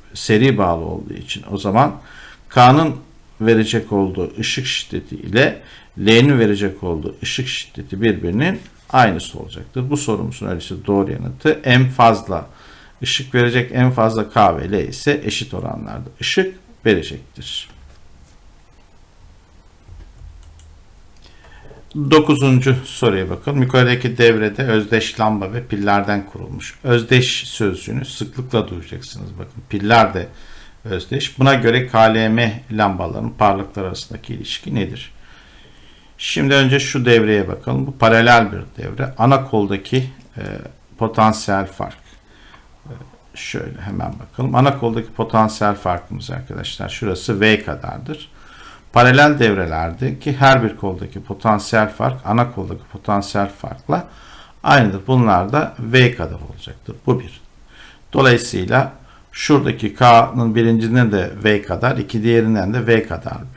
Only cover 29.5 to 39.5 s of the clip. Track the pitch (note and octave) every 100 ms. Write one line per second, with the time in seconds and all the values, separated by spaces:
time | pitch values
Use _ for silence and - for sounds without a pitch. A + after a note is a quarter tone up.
29.5 | - - G#2 G2+ A#2 G#2+ F#2+ E2 - -
30.5 | - - - G#2+ F#2 - C3+ - - C3+
31.5 | C3+ A#2 B2+ B2+ A2+ A2+ A2 A2 A2+ A#2
32.5 | A2+ - G#2+ G2+ F#2 F2 G2+ A2+ - G#2
33.5 | G2 G2 G2+ F#2 F2+ - - - A#2+ -
34.5 | - - C3 A#2+ - - - - - -
35.5 | - - - - _ _ - - - C#3
36.5 | C#3 C3 C#3 C3+ C#3+ B2 A#2 G#2+ G#2+ G2
37.5 | - - C3 C3+ - A2+ A2+ A#2 A#2+ G#2
38.5 | F#2+ - - G2 G#2+ C3 - A#2+ C3+ C3+